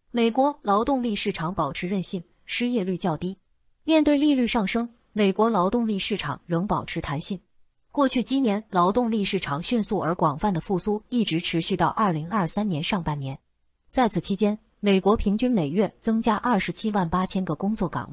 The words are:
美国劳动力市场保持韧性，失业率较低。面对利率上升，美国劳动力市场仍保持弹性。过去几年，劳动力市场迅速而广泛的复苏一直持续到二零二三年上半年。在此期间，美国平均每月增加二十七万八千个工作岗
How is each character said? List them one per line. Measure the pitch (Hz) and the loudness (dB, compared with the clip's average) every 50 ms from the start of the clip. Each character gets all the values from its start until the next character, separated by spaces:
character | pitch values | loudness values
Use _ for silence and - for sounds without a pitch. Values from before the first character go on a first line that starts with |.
| _ _ | _ _
美 | - 240 226 226 | 0 0 2 2
国 | 226 262 269 294 285 - | 2 2 2 2 0 -2
劳 | - 208 196 208 233 | 0 2 2 2 2
动 | 285 277 254 240 | 2 0 0 0
力 | 233 208 | -2 -2
市 | - - 208 175 | -2 -2 -4 -4
场 | - 160 170 196 | -2 -4 -4 -2
保 | - 151 135 - | -2 -2 -2 -2
持 | - 185 180 | -4 -4 -2
韧 | 208 190 | -2 -2
性， | 170 - 196 175 - _ _ _ _ | -2 -4 -6 -8 -8 _ _ _ _
失 | - - - 240 247 | -6 -4 -2 -2 0
业 | 247 220 180 | 0 0 0
率 | 190 180 | -2 -2
较 | 165 - 180 151 | -2 0 -2 -2
低。 | - 180 185 190 _ _ _ _ _ _ _ _ _ - | -2 -4 -6 -8 _ _ _ _ _ _ _ _ _ -2
面 | 302 320 311 | 2 4 4
对 | 294 294 294 | 4 4 4
利 | 277 302 302 277 | 4 4 4 4
率 | 254 240 | 2 2
上 | - - 233 190 | 2 0 0 0
升， | - - 233 233 240 - _ _ _ | 0 -2 -2 -4 -4 -10 _ _ _
美 | - 208 208 190 190 | 0 2 2 2 4
国 | - 214 233 | 4 2 2
劳 | 226 180 175 190 | 2 2 2 2
动 | 214 240 233 | 2 0 0
力 | 220 202 190 | 0 -2 -2
市 | - - 208 | -2 -4 -4
场 | 175 - 139 127 - _ | -4 -4 -6 -8 -8 _
仍 | - 170 170 196 | -2 -2 -2 0
保 | 208 180 131 - | 0 -2 -2 -4
持 | - - 127 | -4 -6 -6
弹 | - - 139 156 | -4 -4 -4 -4
性。 | - - 196 175 _ _ _ _ - _ _ _ _ _ | -4 -4 -6 -8 _ _ _ _ -20 _ _ _ _ _
过 | - 285 277 | 0 2 2
去 | 254 - 254 | 4 2 0
几 | 208 - 262 277 | 0 0 0 2
年， | 269 214 196 214 - - | 2 2 0 0 -2 -2
劳 | 208 180 175 185 | 2 2 2 4
动 | 202 247 247 226 | 2 2 0 0
力 | 226 214 190 | 0 0 -2
市 | - 202 175 | 0 -2 -4
场 | - - 139 156 170 | -2 -2 -4 -4 -2
迅 | - 247 220 | -2 0 0
速 | 196 - 214 | 0 0 -2
而 | 170 131 156 175 | -2 0 -2 0
广 | - 175 151 135 | 2 0 0 0
泛 | 151 - 208 180 | 0 0 0 0
的 | 156 | 0
复 | - - 196 | -2 -2 -2
苏 | 170 - 214 208 214 - - | -2 0 -2 -4 -4 -4 -4
一 | 247 240 202 | -2 0 0
直 | - 160 170 | 0 0 -2
持 | - - - 165 | -2 -2 -2 -2
续 | 165 - 196 | -2 0 0
到 | 175 170 | 2 2
二 | 143 - - 185 185 160 | 0 2 2 0 0 0
零 | 151 156 175 | -2 -4 -4
二 | 220 208 175 | -2 -2 -2
三 | 156 - 208 214 | 0 -2 -2 -2
年 | 208 165 143 175 | -2 -2 -2 -2
上 | - 214 180 | -2 -2 -2
半 | 160 156 147 | -2 -4 -4
年。 | 143 135 135 139 - _ _ _ _ _ _ _ _ _ _ | -4 -6 -8 -10 -12 _ _ _ _ _ _ _ _ _ _
在 | - 262 247 | 0 2 2
此 | 208 - 170 | 2 2 -2
期 | - - 202 | -2 -2 -2
间， | - 214 208 214 - _ _ _ - | 0 0 0 0 -2 _ _ _ -2
美 | 202 202 196 190 | 2 2 4 4
国 | 185 196 226 | 4 4 2
平 | - - 202 202 | 4 2 0 0
均 | 214 247 247 | 2 2 2
每 | 247 190 151 139 | 2 2 0 0
月 | 165 208 196 - - - | 0 0 0 0 -2 -4
增 | - 226 220 226 | -2 0 0 2
加 | - 233 208 | 2 0 0
二 | 196 - 247 240 190 | 0 0 0 0 0
十 | - 180 | 0 -2
七 | - - - 214 | -4 -4 -2 -2
万 | 208 202 175 165 | 0 0 0 0
八 | 180 185 185 | 0 0 0
千 | - - 190 190 | 0 -2 -4 -2
个 | 165 151 | -2 -4
工 | - 196 202 220 | -2 -2 -2 -2
作 | - 190 151 | -2 -2 -2
岗 | - 131 113 - | -4 -6 -6 -4